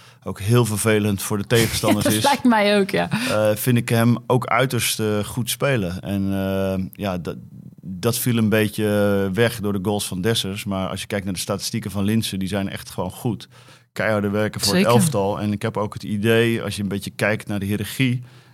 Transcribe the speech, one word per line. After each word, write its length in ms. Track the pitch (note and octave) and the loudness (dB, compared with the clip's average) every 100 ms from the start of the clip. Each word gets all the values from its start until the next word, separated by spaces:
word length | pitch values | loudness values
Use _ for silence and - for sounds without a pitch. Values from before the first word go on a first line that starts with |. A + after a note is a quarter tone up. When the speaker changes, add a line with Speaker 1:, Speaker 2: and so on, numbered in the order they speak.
| - - | -20 -14
Speaker 1:
ook 160 | - F#2+ | -10 -6
heel 260 | G2+ A#2+ A2+ | 2 4 4
vervelend 560 | G#2 A2+ G#2+ G#2 G2 | 2 4 4 2 -2
voor 160 | - G#2+ | -2 -4
de 100 | - | 2
tegenstanders 580 | A#2+ A2+ - A#2 G#3 D4 | 2 4 2 2 2 2
Speaker 2:
<laughs> 0 | |
Ja, 40 | |
dat 80 | G#3+ | 2
Speaker 1:
is. 40 | |
Speaker 2:
lijkt 200 | C#4+ C#4+ | 2 2
mij 360 | B3+ A3 G3+ G#3 | 4 4 4 2
ook, 100 | G3 | 2
ja. 200 | F3 F3 | 0 -2
Speaker 1:
Eh, 440 | A3 B3 G#2+ G#2+ G#2 | -2 0 2 2 2
vind 220 | - A#2+ | 2 0
ik 120 | A#2 | 2
hem 280 | A#2 A#2 A#2 - | 4 4 2 2
ook 180 | B2+ - | 0 2
uiterst, 540 | A#2 C3 A#2+ - - | 2 2 0 -2 -2
eh, 200 | A2 G#2 | 0 0
goed 260 | G#2 - B2 | -2 -4 -6
spelen. 520 | - C#3 C3 F#2 F2+ | -2 0 0 -2 -4
En, 320 | D2+ G2+ G2 | -4 -2 0
eh, 520 | G2 F#2+ F#2+ F#2+ F#2+ F#2+ | 0 -2 0 0 -2 -4
ja, 240 | - G2 F2+ | -6 -4 -4
dat, 180 | E2 - - - - - | -6 -10 -14 -18 -20 -18
dat 360 | - F#2 A#2 A#2+ | -14 -4 -2 0
viel 200 | B2+ A#2 | 0 2
een 120 | A2 | 2
beetje 360 | G#2+ G#2+ G#2+ G#2+ G#2 G2+ G2+ G2 | 2 2 0 0 2 2 2 0
weg 260 | F#2+ A#2 A2+ | 2 0 0
door 140 | G2+ | -2
de 60 | G2+ | -2
goals 240 | F#2 G#2 - | -2 -2 -4
van 140 | F#2 | -2
Dessers. 420 | G2 A2+ F#2+ G2 G#2+ | 0 0 -2 -6 -6
Maar 240 | F#2+ F#2 | -4 -4
als 120 | F2+ | -6
je 60 | - | -6
kijkt 180 | G2+ F#2+ | -6 -4
naar 80 | |
de 60 | F2+ | -6
statistieken 520 | - G2 - A#2 G#2 | -4 -4 -4 -6 -4
van 120 | G2 | -2
Linssen, 360 | G2+ A2 A2 G2 | 0 0 0 -4
die 80 | F#2+ | -4
zijn 220 | G2+ G2 | -4 -4
echt 200 | - - | -8 -12
gewoon 220 | - F#2 | -6 -6
goed. 360 | - B2+ G2+ - - - - _ | -4 -6 -6 -10 -20 -20 -20 _
Keiharde 360 | - G2+ G#2+ G2+ | -4 0 0 0
werken 320 | G#2 G#2+ - | 0 -2 -2
voor 120 | - F#3 | 0 2
Speaker 2:
Zeker. 160 | G3+ | 6
Speaker 1:
het 100 | G#3+ | 6
elftal. 380 | F3 A#2 G2 F#2 | 4 2 -2 -2
En 120 | G#2 | -2
ik 100 | G#2 | -2
heb 160 | A2 G#2 | -4 -4
ook 160 | G#2+ | -6
het 100 | - | -6
idee, 580 | - G#2 G#2+ A2+ A#2 A2+ | -6 -2 4 4 4 0
als 140 | - G2+ | -4 -4
je 60 | |
een 60 | G#2 | -4
beetje 220 | G2 G2 | -4 -6
kijkt 380 | - G#2 A2 - | -2 0 0 -2
naar 120 | G#2 | -6
de 60 | G2 | -2
hiërarchie 580 | G#2 G2 - C3 B2 - - - | -4 -4 -2 0 0 -6 -18 -20